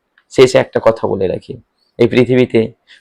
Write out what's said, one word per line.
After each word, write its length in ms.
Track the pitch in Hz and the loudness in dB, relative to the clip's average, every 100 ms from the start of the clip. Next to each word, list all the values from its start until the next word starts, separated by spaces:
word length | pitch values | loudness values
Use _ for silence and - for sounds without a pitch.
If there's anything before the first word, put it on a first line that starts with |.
| _ _ _ | _ _ _
শেষে 240 | - 127 131 | 2 2 2
একটা 220 | 120 120 | -2 -2
কথা 200 | 113 113 110 | -2 -2 -4
বলে 180 | 101 92 | -4 -6
রাখি, 260 | - - - _ _ _ - | -8 -12 -20 _ _ _ -4
এই 80 | 117 | 0
পৃথিবীতে 520 | 113 120 127 123 113 113 - _ - | 0 2 2 0 0 -4 -8 _ -18